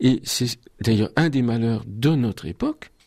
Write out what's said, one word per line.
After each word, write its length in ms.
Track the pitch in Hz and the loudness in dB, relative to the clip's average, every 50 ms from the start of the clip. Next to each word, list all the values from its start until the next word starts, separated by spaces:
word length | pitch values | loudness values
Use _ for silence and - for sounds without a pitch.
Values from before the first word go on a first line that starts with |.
Et 180 | - 131 127 - - | 2 2 2 2 -2
c'est 340 | - - - 127 117 113 - - - _ - | -4 -4 -4 -4 -4 -6 -8 -14 -18 _ -4
d'ailleurs 300 | - 113 113 104 107 - - | 0 2 2 2 2 0 0
un 140 | 143 165 165 | 0 0 2
des 120 | 135 135 | 2 0
malheurs 440 | 123 117 117 117 113 117 113 110 113 | 0 0 0 0 0 0 -2 -2 -6
de 280 | 113 98 110 123 151 165 | -8 -6 -2 0 2 2
notre 320 | 143 120 110 92 - - | 2 0 0 -2 -4 -8
époque. 440 | 80 92 - - 302 311 - - - _ _ _ | -10 -6 -4 -4 -4 -4 -6 -12 -20 _ _ _